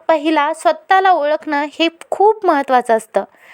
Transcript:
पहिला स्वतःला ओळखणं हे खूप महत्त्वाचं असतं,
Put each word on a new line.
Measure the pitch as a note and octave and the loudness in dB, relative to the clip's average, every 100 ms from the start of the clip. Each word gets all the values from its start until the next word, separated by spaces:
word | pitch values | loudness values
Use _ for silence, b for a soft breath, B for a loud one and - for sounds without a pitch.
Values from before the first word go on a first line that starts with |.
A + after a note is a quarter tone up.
| - | -2
पहिला | D#4+ D4+ D#4 C#4+ | -2 0 0 -2
स्वतःला | D#4 E4+ D#4+ - F#4+ F#4+ | -2 -2 -2 0 2 2
ओळखणं | E4+ D4 D4+ D#4 C#4+ D4 | 2 0 -4 -4 -6 -4
हे | - E4 - - | -2 -4 -4 -10
खूप | - G4+ G#4+ F4+ | 0 0 2 0
महत्त्वाचं | D4 C#4 B3+ B3 A3+ | -2 0 0 2 -2
असतं, | - G3 G3+ b b | -2 -6 -6 b b